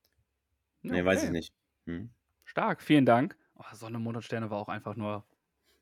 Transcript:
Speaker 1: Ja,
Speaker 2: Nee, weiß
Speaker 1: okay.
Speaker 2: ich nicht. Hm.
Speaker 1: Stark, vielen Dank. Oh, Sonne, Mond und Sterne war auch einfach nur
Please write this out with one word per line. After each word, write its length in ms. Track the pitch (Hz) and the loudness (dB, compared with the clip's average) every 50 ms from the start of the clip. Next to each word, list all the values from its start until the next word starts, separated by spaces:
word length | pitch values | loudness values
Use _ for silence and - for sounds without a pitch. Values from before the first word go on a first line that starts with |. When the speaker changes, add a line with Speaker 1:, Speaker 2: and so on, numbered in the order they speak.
| _ _ _ _ _ _ _ _ _ _ _ _ _ _ _ _ | _ _ _ _ _ _ _ _ _ _ _ _ _ _ _ _
Speaker 1:
Ja, 100 | - - | -8 -4
Speaker 2:
Nee, 120 | - 90 90 | -2 0 2
weiß 140 | 95 95 - | 2 2 2
Speaker 1:
okay. 80 | 311 | 2
Speaker 2:
ich 60 | - | -2
nicht. 220 | 87 82 - - _ _ _ _ _ _ - | -2 -4 -6 -8 _ _ _ _ _ _ -12
Hm. 240 | 85 85 87 110 120 _ _ _ _ _ _ _ | -10 -10 -10 -10 -12 _ _ _ _ _ _ _
Speaker 1:
Stark, 380 | - - 156 196 220 170 - | -8 -6 -4 -2 -2 -4 -4
vielen 240 | - - 151 147 131 | 2 6 6 8 8
Dank. 300 | 123 117 120 139 - - _ _ _ _ | 8 6 6 4 0 -6 _ _ _ _
Oh, 80 | - - - 110 | -20 -20 -20 -18
Sonne, 240 | 107 113 113 117 113 | -16 -14 -10 -8 -6
Mond 180 | 113 117 113 | -6 -6 -6
und 60 | 117 | -8
Sterne 280 | - - 120 113 113 107 | -8 -8 -6 -6 -6 -4
war 80 | 107 104 | -6 -6
auch 100 | 107 - | -6 -6
einfach 280 | 95 107 - 110 104 | -8 -8 -8 -8 -8
nur 280 | 110 107 104 104 104 - _ _ _ _ _ _ _ _ _ _ _ | -6 -6 -6 -6 -8 -10 _ _ _ _ _ _ _ _ _ _ _